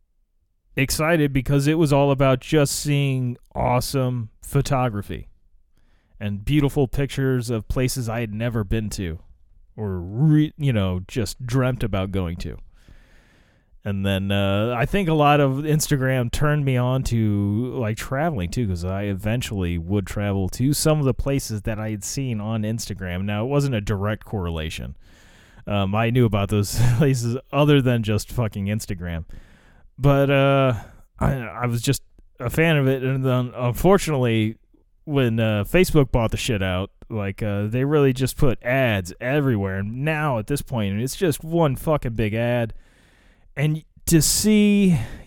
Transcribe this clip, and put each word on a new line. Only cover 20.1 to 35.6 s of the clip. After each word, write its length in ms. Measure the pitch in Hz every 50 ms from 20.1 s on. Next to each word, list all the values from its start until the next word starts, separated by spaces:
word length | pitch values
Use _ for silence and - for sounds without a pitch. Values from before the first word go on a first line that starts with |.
| - 107 101 101 98 98 95 90
to 240 | - - 120 143 147
some 260 | - - 160 151 156
of 60 | 139
the 80 | 131 120
places 480 | - - 139 139 139 - - 110 104
that 180 | - - 110 101
I 120 | 107 110
had 120 | 107 101 101
seen 380 | - - 139 135 127 117 107
on 220 | 104 110 113 110 107
Instagram. 600 | 107 117 117 - - 104 - 95 90 87 92 98
Now, 220 | 101 104 104 113
it 20 | 131
wasn't 280 | 143 143 143 139 127
a 60 | 107
direct 440 | 104 110 107 95 98 104 107 - -
correlation. 720 | - - 101 87 85 82 80 78 80 - - 62 62 73 - - - - - - - - - - - - - -
Um, 300 | - 104 101 98 95 101
I 140 | 110 117 117
knew 160 | 120 127 120
about 240 | 110 104 101 101 98
those 280 | 107 104 101 - - 117 120 123
<laughs> 100 | 120 113
places 400 | 156 139 131 123 120 117 117 131 - _ -
other 280 | 143 147 147 147 139
than 220 | 123 127 123 117 110
just 260 | 110 107 104 - - -
fucking 320 | 123 117 101 - 104 98
Instagram. 580 | 101 107 107 - - 104 85 90 87 85 82 82 - - - - - - - _ - - - - - _ -
But, 320 | 127 143 139 139 139 139
uh, 440 | 139 135 139 139 139 139 135 131 120 98 - - - - - _ _ -
I, 180 | - 143 139
I 300 | 131 117 101 - 110 123 120
was 140 | 117 117
just 220 | - 139 131 - - - _ - - - _ -
a 120 | 127 120
fan 260 | - 156 160 170 160
of 100 | 147 135
it. 160 | 131 135 131
And 220 | 127 131 135 135 131
then, 300 | 131 127 127 123 123 98
unfortunately, 1000 | 113 127 123 110 - - 180 202 190 - 156 156 131 127 117 113 110 107 110 - - _ _ _ _ _ _ _ _ _
when, 340 | 156 147 139 127 117 113 113
uh, 240 | 113 110 107 104